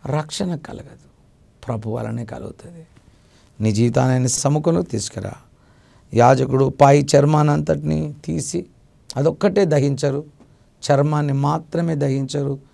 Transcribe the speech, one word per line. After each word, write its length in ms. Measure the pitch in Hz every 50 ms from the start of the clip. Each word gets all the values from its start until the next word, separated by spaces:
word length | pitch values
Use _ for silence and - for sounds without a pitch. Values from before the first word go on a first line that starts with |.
| -
రక్షణ 500 | - 135 151 151 156 - - 202 180 170
కలగదు, 520 | 143 - - - - - - - - _ _ _ _ _ _ _ _ _ _ _ _ - -
ప్రభు 220 | 117 110 107 110
వలనే 360 | 110 120 117 113 113 120 117
కలుగుతుంది. 600 | 113 - 123 - 107 110 - - - 175 165 160 - _ - _ _ _ _ _ _ _ _ _ _ _ -
నీ 100 | 107 110
జీవితాన్ని 420 | 101 107 120 120 117 135 127 131 127
ఆయన 120 | 127 127
సముఖంలో 560 | 123 - - - 143 147 151 147 170 165 175
తీసుకురా. 520 | 175 - - 104 101 - - - 98 101 - - - _ _ _ _ _ _ _ _ _ _ _ _ _ -
యాజకుడు 600 | 113 120 123 135 127 131 - 127 131 135 131 131 -
పై 240 | 143 139 143 147 143 - -
చర్మానంతటిని 960 | 139 143 147 156 151 151 151 147 151 147 156 156 147 151 151 156 156 156 147 147 - -
తీసి, 400 | 160 165 156 - - - 175 180 - _ _ _ _ _ _ _ - - 131
అదొక్కటే 480 | 143 160 156 - 190 202 185 202 196
దహించరు, 580 | 165 151 143 139 143 139 135 - 143 135 143 151 147 - _ - - _ _ _ _ _ _ - -
చర్మాన్ని 420 | 143 135 143 151 151 151 151 143 139
మాత్రమే 600 | 139 139 143 156 160 160 - - 165 170 165 160
దహించరు, 640 | 139 143 139 131 139 135 131 147 147 139 143 139 139 - -